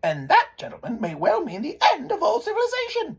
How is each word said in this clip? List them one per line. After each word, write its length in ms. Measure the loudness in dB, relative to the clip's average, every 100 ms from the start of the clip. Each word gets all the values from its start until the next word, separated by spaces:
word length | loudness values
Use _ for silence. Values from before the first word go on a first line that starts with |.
And 260 | 0 -2 4
that, 220 | 4 4 -6
gentlemen, 440 | -14 -12 -8 -4
may 140 | -4
well 300 | 0 2 2
mean 180 | 0 -6
the 160 | -8 2 2
end 200 | 2 -2
of 100 | 0
all 180 | 2 0
civilization. 800 | 0 0 0 -2 -2 -4 -4